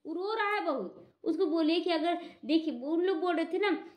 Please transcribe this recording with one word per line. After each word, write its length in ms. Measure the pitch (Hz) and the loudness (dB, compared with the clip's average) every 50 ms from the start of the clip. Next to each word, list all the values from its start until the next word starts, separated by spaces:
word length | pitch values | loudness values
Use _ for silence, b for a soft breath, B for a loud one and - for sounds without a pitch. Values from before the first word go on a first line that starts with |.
| - | -12
वो 80 | 294 330 | -8 -6
रो 200 | 349 381 415 440 | -4 -4 -2 -2
रहा 220 | 440 415 403 415 | 0 0 0 0
है 100 | 403 339 | 0 0
बहुत, 500 | 339 277 247 185 170 - - - - _ - - | -2 -2 -2 -4 -6 -10 -16 -20 -20 _ -6 -2
उसको 220 | 330 311 330 381 | -2 2 2 2
बोले 340 | 302 320 330 320 302 339 349 | 2 4 4 4 4 2 2
कि 100 | 330 359 | 2 0
अगर, 280 | 330 311 311 349 339 339 B B B B - | 0 2 2 0 0 -2 B B B B -2
देखिए, 340 | 226 311 320 320 320 240 240 | 0 0 2 2 0 -6 -4
उन 240 | 254 294 330 330 359 | -4 -2 0 2 2
लोग 140 | 381 370 | 2 2
बोल 180 | 311 359 359 330 | 2 0 0 2
रहे 100 | 330 320 | 0 0
थे 120 | - 359 | -2 -2
ना 140 | 370 415 403 311 - - B B | 0 0 0 0 -2 -6 B B